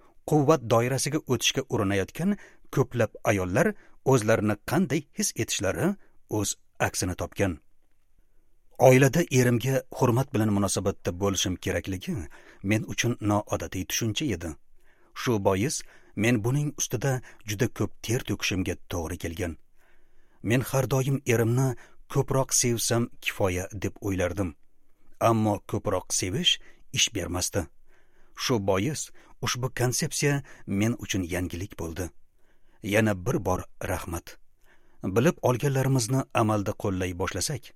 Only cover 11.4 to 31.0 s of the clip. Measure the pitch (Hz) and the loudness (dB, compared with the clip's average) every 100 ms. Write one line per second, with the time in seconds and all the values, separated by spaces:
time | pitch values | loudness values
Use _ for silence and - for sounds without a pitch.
11.4 | 98 87 - 87 98 92 - 147 73 - | -2 -2 -2 -4 -4 -6 -6 -6 -8 -14
12.4 | - - 95 107 - 98 117 117 104 104 | -20 -6 0 0 0 -2 -2 0 0 0
13.4 | - 101 85 92 92 - 113 104 156 90 | 0 -4 -4 -8 -6 -2 -2 -2 -2 -4
14.4 | 82 76 - - - - - - - 110 | -6 -10 -16 -20 -20 -20 -18 -6 0 2
15.4 | 98 95 131 - - - - - 110 123 | 2 2 2 -2 -8 -18 -12 -2 2 2
16.4 | 110 143 147 - - 110 139 127 - - | 2 0 -2 -4 -4 -2 -2 -2 -6 -14
17.4 | - 104 117 - 107 - - 120 - 101 | -8 -2 -2 0 -4 -4 -4 -4 -2 -4
18.4 | - 95 90 85 - 95 80 82 82 82 | -2 -2 -2 -6 -6 -6 -6 -6 -8 -6
19.4 | 90 80 - - - - - - - - | -6 -6 -14 -20 -20 -20 -20 -20 -20 -8
20.4 | - 120 113 135 120 135 131 135 - 117 | 0 0 2 0 2 0 0 0 2 2
21.4 | 113 123 131 120 - - - 139 135 135 | 4 2 2 -2 -10 -20 -4 -2 0 0
22.4 | 131 - 123 113 - 117 120 - - - | 2 2 2 0 0 0 0 -4 -6 0
23.4 | 101 90 90 98 98 - 101 92 87 87 | 0 0 -4 -6 -6 -4 -2 0 0 0
24.4 | 90 - - - - - - - 113 113 | -4 -6 -18 -20 -20 -20 -16 0 2 4
25.4 | 107 98 - 110 104 92 - - 95 117 | 2 0 -2 -4 -2 -2 -2 -2 -2 0
26.4 | 180 - - - - 127 - 98 85 90 | 0 0 -2 -20 -8 -2 -2 -2 -4 -4
27.4 | - 101 73 - - - - - - - | -2 -2 -4 -8 -20 -20 -20 -20 -20 -6
28.4 | - 120 98 95 110 147 - - - - | -2 0 2 2 0 -4 -8 -14 -20 -6
29.4 | 127 127 127 - 120 - 160 - 143 143 | -4 -2 -4 0 0 0 -2 0 0 0
30.4 | - - - 98 107 117 | -4 -12 -4 0 0 0